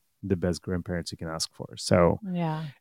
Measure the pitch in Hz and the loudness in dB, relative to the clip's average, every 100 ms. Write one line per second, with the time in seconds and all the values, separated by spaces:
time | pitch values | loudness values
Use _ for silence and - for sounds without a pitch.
0 | _ _ 98 90 90 80 - 90 - 87 | _ _ -2 0 0 -2 -4 -4 -4 -6
1 | 80 - 82 80 - - - - - 92 | -6 -10 -8 -6 -8 -8 -14 -10 4 6
2 | 87 - 190 180 165 156 156 - | 6 4 -2 -2 -2 -4 -8 -12